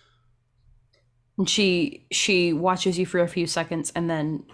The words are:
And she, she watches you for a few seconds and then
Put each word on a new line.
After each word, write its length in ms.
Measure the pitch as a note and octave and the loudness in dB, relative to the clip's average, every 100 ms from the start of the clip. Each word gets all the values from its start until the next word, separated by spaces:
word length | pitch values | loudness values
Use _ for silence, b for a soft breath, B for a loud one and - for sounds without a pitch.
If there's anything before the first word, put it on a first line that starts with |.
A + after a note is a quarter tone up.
| b b b _ _ _ _ _ _ _ _ _ _ - | b b b _ _ _ _ _ _ _ _ _ _ -4
And 120 | F#3 | 0
she, 560 | - G3 F3+ D3+ - - | 2 2 2 0 -6 -6
she 400 | - - F#3 F3 | -2 2 2 2
watches 480 | D#3 F#3 F3+ G3 F3 | 2 0 0 0 0
you 60 | F3+ | 0
for 140 | F3+ | 2
a 80 | E3+ | 0
few 200 | F3 E3 | 0 -2
seconds 440 | - E3 E3 D#3 E3+ | -2 -4 -4 -4 -4
and 140 | E3+ | -2
then 360 | D#3+ D3+ D#3 - | -2 -2 -4 -8